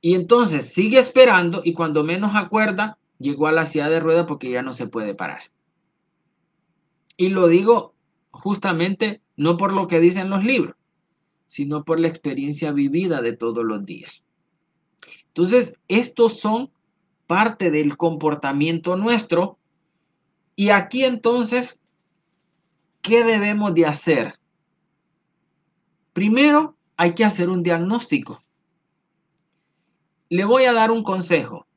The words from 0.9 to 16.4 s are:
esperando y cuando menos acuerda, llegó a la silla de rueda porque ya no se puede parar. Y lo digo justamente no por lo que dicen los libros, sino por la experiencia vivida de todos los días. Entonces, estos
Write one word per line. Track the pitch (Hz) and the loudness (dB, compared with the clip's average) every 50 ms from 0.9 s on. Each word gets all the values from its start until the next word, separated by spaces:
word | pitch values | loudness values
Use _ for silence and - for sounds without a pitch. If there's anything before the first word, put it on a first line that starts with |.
| 226 262 | 4 4
esperando | 254 254 - 262 254 247 208 180 175 170 165 170 170 | 4 4 6 6 8 8 8 4 2 0 -4 -2 -4
y | 170 165 | -4 -4
cuando | 170 170 156 151 156 147 | -2 -4 -2 0 -2 -2
menos | 156 170 185 208 208 202 | -2 -4 -2 -4 -2 -2
acuerda, | 208 196 - 202 220 214 214 196 190 208 220 214 _ _ _ _ _ | -2 -4 -2 -2 -2 -2 0 -2 -4 -6 -6 -8 _ _ _ _ _
llegó | 131 139 143 139 151 | -6 -6 -4 -2 0
a | 151 156 | 0 2
la | 165 160 | 0 0
silla | 156 - 156 147 151 | -2 -4 -4 -2 0
de | 160 165 | -2 0
rueda | 156 160 160 170 170 | 0 2 0 0 0
porque | 170 151 143 - 127 | -2 -6 -10 -8 -6
ya | 123 123 127 | -6 -6 -6
no | 135 123 | -8 -10
se | 117 123 104 | -10 -12 -10
puede | 95 117 107 104 98 | -8 -8 -8 -8 -8
parar. | 98 92 78 67 - - _ _ _ _ _ _ _ _ _ _ _ _ _ _ _ _ _ _ _ _ _ _ _ _ _ _ _ _ _ _ _ _ _ _ | -8 -10 -12 -12 -14 -20 _ _ _ _ _ _ _ _ _ _ _ _ _ _ _ _ _ _ _ _ _ _ _ _ _ _ _ _ _ _ _ _ _ _
Y | - 185 190 | -2 0 0
lo | 196 190 180 170 | 2 2 4 4
digo | 165 185 196 220 240 220 220 - _ _ _ _ _ _ _ _ | 4 4 6 4 4 2 2 -6 _ _ _ _ _ _ _ _
justamente | - - - 190 202 - - 196 175 160 170 190 196 - 226 214 202 - _ _ _ | -20 -12 -6 -6 -6 -4 -4 -4 -2 -2 -2 -2 -2 -2 -4 -4 -4 -8 _ _ _
no | - 147 160 175 | -2 0 0 0
por | 170 196 196 196 | 0 0 -2 0
lo | 190 190 | -2 -2
que | 156 170 165 | 0 2 4
dicen | 170 175 180 196 185 190 | 4 4 4 2 -6 -4
los | 196 196 190 | -4 -2 0
libros, | 233 269 247 170 - - _ _ _ _ _ _ _ _ _ _ _ _ _ _ | 0 0 0 -2 -4 -6 _ _ _ _ _ _ _ _ _ _ _ _ _ _
sino | _ - - 143 143 147 151 147 | _ -10 -8 -6 -4 -4 -6 -4
por | - 165 160 | -4 -2 0
la | 165 165 | 0 -2
experiencia | 160 - _ 147 135 135 139 143 147 147 165 160 143 | -2 -4 _ -8 -6 -6 -6 -8 -6 -6 -6 -4 -2
vivida | 143 143 139 139 165 190 185 160 135 117 | -2 -2 0 -2 -2 -2 -2 -4 -2 -4
de | 117 117 | -6 -6
todos | - 117 117 113 117 117 | -4 -6 -6 -4 -4 -4
los | 113 110 104 101 | -4 -6 -6 -10
días. | 92 85 85 - - - - _ _ _ _ _ _ _ _ _ _ _ _ _ _ _ _ - _ - _ _ _ | -12 -16 -18 -18 -20 -20 -20 _ _ _ _ _ _ _ _ _ _ _ _ _ _ _ _ -20 _ -20 _ _ _
Entonces, | _ - 175 185 220 247 240 - - _ _ _ | _ -4 -2 2 2 2 2 0 -8 _ _ _
estos | 185 220 240 240 - - 233 226 220 - | -2 -2 -2 -2 0 0 0 0 0 -2